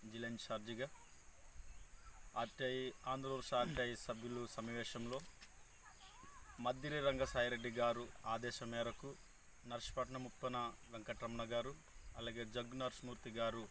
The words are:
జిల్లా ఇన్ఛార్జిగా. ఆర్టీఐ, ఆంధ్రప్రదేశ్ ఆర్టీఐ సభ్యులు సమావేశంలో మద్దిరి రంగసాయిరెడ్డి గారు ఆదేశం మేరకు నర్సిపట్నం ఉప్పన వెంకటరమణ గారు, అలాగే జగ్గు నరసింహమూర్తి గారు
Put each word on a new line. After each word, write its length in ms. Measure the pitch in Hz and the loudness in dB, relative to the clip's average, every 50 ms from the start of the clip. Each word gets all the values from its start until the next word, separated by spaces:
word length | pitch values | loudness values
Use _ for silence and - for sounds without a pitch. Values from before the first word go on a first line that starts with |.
| 110 110 | -8 -6
జిల్లా 160 | 110 117 117 117 117 | -4 -2 -2 -2 -2
ఇన్ఛార్జిగా. 540 | 110 - - 113 110 104 113 117 110 131 143 - - - - - - - - - - - - - - - - - - - - - - - - - - - - - 120 | -2 0 0 0 0 0 -2 0 0 -2 -2 -2 -12 -12 -14 -14 -14 -14 -14 -14 -14 -14 -10 -10 -8 -8 -6 -8 -8 -10 -10 -12 -10 -10 -10 -10 -10 -12 -2 2 2
ఆర్టీఐ, 360 | 117 110 - - 135 127 127 131 127 127 - - - 127 | 2 2 2 0 2 4 4 2 2 0 -2 -2 0 0
ఆంధ్రప్రదేశ్ 400 | 131 135 135 135 135 131 - - 139 123 | 0 2 2 0 0 0 2 4 6 6
ఆర్టీఐ 320 | 123 170 151 135 123 120 120 - - | 6 6 6 4 4 2 2 -2 -2
సభ్యులు 360 | - 117 113 120 120 120 120 120 113 - | -2 -2 -2 -2 -2 0 -2 -2 -2 -2
సమావేశంలో 640 | - 110 117 120 120 113 - - 120 117 117 127 139 165 - - - - - - - - - - - - - - - - - - - - - - - - - - - 120 | -2 -2 0 0 0 0 0 -2 -2 -2 -2 -2 -2 -4 -6 -12 -12 -14 -14 -14 -16 -16 -16 -16 -16 -16 -16 -16 -16 -16 -16 -14 -14 -14 -12 -12 -12 -12 -12 -8 2 4
మద్దిరి 340 | 123 131 131 143 147 151 151 139 | 4 4 4 2 0 2 6 6
రంగసాయిరెడ్డి 640 | 139 131 131 131 127 - 127 120 123 123 117 117 120 113 120 | 6 8 8 4 6 6 6 6 6 6 2 0 0 4 6
గారు 240 | 120 120 117 120 120 - - - - 110 113 | 6 6 6 4 0 -4 -8 -4 0 2 2
ఆదేశం 340 | 113 120 120 - - 117 113 | 2 2 0 0 0 -2 0
మేరకు 380 | 117 117 117 117 110 - - 139 131 - - - - - - - - - - 123 | 2 2 2 2 0 -2 -6 -8 -8 -8 -14 -16 -18 -18 -18 -18 -16 -14 -8 -4
నర్సిపట్నం 520 | 120 117 - - - 131 127 117 131 131 127 | -4 -2 -2 0 2 0 0 2 0 -4 -4
ఉప్పన 320 | 120 - - 135 127 123 123 120 117 117 - - - | -4 -4 -2 0 0 2 2 0 0 -2 -6 -12 -8
వెంకటరమణ 520 | 120 113 110 - 113 - 120 117 117 117 113 113 120 | -8 -6 -4 -4 -4 -2 -2 -2 0 0 0 2 2
గారు, 180 | 117 117 135 143 - - - - - - - - 113 | 2 2 2 -4 -6 -12 -14 -14 -12 -12 -10 -6 -4
అలాగే 240 | 117 117 113 117 117 110 110 | -4 -2 -2 -2 -4 -2 -2
జగ్గు 220 | 123 120 120 127 131 | -2 -2 -2 -2 0
నరసింహమూర్తి 500 | 131 123 - - - 127 120 - - 127 110 117 | 0 0 0 -2 -6 -6 -8 -6 -6 -4 2 4
గారు 240 | 113 113 113 117 107 101 | 4 4 4 0 -4 -6